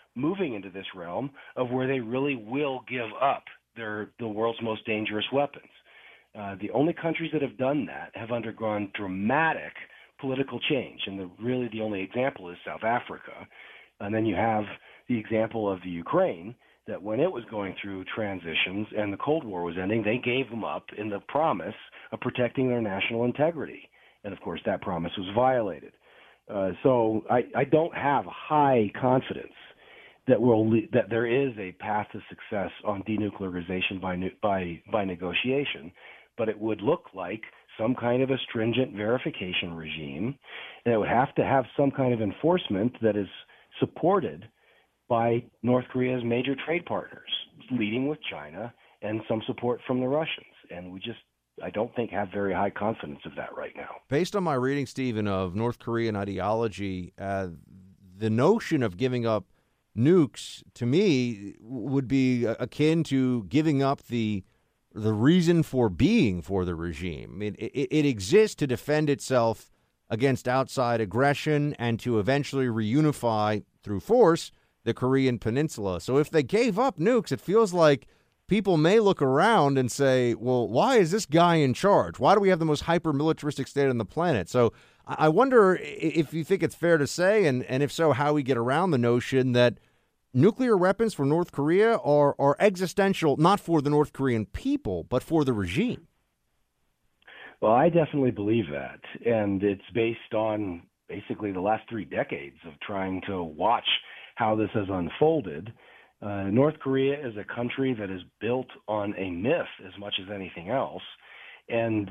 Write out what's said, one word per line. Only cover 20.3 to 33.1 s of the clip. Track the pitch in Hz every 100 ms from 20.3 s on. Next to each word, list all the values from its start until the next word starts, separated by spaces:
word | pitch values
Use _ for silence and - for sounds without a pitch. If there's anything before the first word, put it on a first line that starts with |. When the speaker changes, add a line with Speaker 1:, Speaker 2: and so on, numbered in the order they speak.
| 123 123
Speaker 1:
them | 113
up | 85 82 - -
in | 107
the | 101 -
promise | 139 156 107 85 - - - -
of | 117
protecting | 123 123 120 - 127
their | 120
national | 107 95 - 117
integrity. | 120 120 156 165 87 64 - _ _ _
And, | 101
of | 92
course, | 101 82
that | - 95
promise | - 87 85 -
was | 92
violated. | 104 127 127 104 78 - _ _ - - _ -
Uh, | 104 95 90
so | 139 123 110 110 -
I, | 120 -
I | 113
don't | 135 156 165
have | - 135 135
high | 90 - - 151 139 127 101 -
confidence | 127 131 - - - - - - - - - _ -
that | 113
we'll | 123 110 110
le-, | 113 -
that | 123 107
there | 113 117
is | 123 139 107
a | 92
path | 90 104 104 101
to | 104 -
success | 92 - 104 90 -
on | 107 101
denuclearization | 95